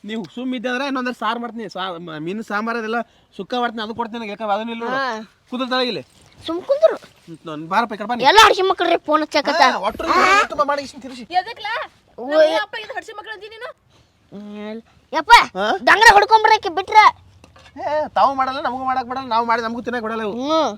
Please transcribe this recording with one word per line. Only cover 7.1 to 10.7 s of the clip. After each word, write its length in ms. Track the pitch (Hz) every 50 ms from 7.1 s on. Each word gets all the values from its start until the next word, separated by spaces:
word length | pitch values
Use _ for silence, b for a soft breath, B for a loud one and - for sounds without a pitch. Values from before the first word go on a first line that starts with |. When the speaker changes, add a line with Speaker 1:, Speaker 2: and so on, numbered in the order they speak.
| _ _ _ - 165 156 _
Speaker 1:
ನಾನ್ 220 | 165 156 151 160
ಬಾರಪ್ಪ 260 | 165 190 214 233 214 220
ಈ 40 |
ಕಡೆ 100 | 196 208
ಬನ್ನಿ. 160 | 208 247 240 233
Speaker 2:
ಎಲ್ಲ 160 | 277 339 427 440
ಅಡಿಗೆ 160 | 415 - -
ಮಕ್ಳ್ರಿ 360 | 370 381 370 - 359 349 339
ಫೋನ್ 240 | 392 _ - 302 311
ಹಚ್ಚಕತ್ತ. 400 | 302 302 - 302 269 294 285 330
Speaker 1:
ಹಾ, 160 | 285 254 240
ಒಟ್ರು 300 | 202 180 208 - - 320
ಇದು 420 | 330 - - 370 370 381 403 427 -
ತುಂಬ 140 | 320 285 294
ಮಾಡಿ 200 | 269